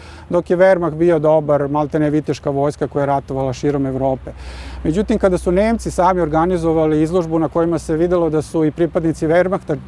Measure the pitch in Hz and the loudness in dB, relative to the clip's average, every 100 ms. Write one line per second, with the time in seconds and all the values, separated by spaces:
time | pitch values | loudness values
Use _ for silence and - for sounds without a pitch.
0 | - - - 175 - 175 190 185 170 156 | -16 -18 -4 -2 0 4 4 4 0 0
1 | 175 165 151 156 147 143 143 147 147 160 | 2 4 4 2 2 0 0 -2 -2 0
2 | 151 151 147 143 151 139 143 - 139 147 | 0 0 -2 -4 -2 -2 -2 -2 -4 -2
3 | 139 139 - 135 135 123 147 143 135 131 | 0 -2 -2 -4 -4 -2 -2 -2 -2 -2
4 | 135 135 - - - - - - 165 165 | -2 -2 -8 -14 -14 -14 -14 -8 -4 -2
5 | 202 208 196 180 - 180 214 233 170 - | 0 0 2 0 0 2 2 0 -4 0
6 | 180 180 160 156 175 180 165 160 156 151 | 2 2 0 0 0 0 0 2 2 2
7 | 156 185 165 165 156 170 165 160 - 156 | 2 0 0 0 0 0 0 0 -2 0
8 | 175 175 165 156 143 165 156 151 165 175 | 2 2 2 0 -2 0 0 0 -2 0
9 | 160 143 160 170 180 190 - 139 | -2 -2 2 2 2 -2 -4 -6